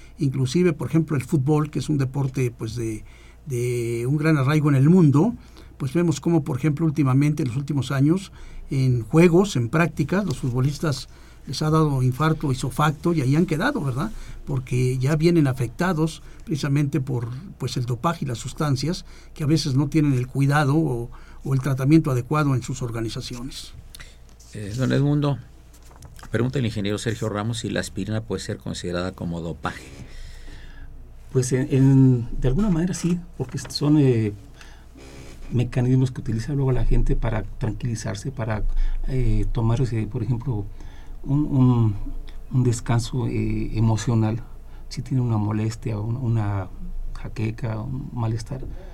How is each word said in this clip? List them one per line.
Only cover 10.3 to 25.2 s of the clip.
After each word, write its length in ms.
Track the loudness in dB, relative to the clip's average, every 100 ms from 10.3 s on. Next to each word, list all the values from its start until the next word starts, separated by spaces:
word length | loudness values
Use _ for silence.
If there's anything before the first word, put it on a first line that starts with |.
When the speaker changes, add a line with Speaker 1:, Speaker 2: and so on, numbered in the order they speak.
| -2
Speaker 1:
futbolistas 680 | -2 0 0 0 -2 -4 -8 -18 -20 -20 -10
les 160 | -4
ha 80 | 2
dado 320 | 4 4 4
infarto, 480 | 2 2 0 2 0
isofacto, 600 | -2 -2 2 2 2 0
y 80 | 2
ahí 160 | 2 4
han 100 | 2
quedado, 340 | 2 0 -2
¿verdad? 300 | -2 -2 -4 -6 -12 -12
Porque 540 | -6 -6 -2 0 0 2
ya 160 | 2
vienen 320 | 4 4 4 4
afectados 800 | 2 -4 -2 0 2 0 -2 -16 -16
precisamente 560 | -6 -4 0 2 2 0
por, 280 | -2 -4 -4 -10 -12 -8
pues, 180 | -6 -4
el 100 | -2
dopaje 380 | 0 0 -2
y 40 | -4
las 100 | -6
sustancias, 640 | -8 -4 -2 0 -2 -4 -8 -20 -18
que 100 | -6
a 20 | 0
veces 300 | 2 2 2
no 100 | 2
tienen 280 | 2 4
el 120 | 2 0
cuidado 480 | 0 2 4 4
o, 360 | 4 2 -2 -6 -12 -18 -10
o 100 | -2
el 60 | 0
tratamiento 500 | 0 0 6 6 6
adecuado 460 | -2 0 0 2 0
en 80 |
sus 180 | -2 -8
organizaciones. 880 | -6 -4 -6 -6 -10 -10 -10 -12 -14 -16 -18 -18 -20 -20 -20 -20 -16
Speaker 2:
Eh, 180 | -10 -8
don 160 | -2 2
Edmundo, 480 | 2 4 2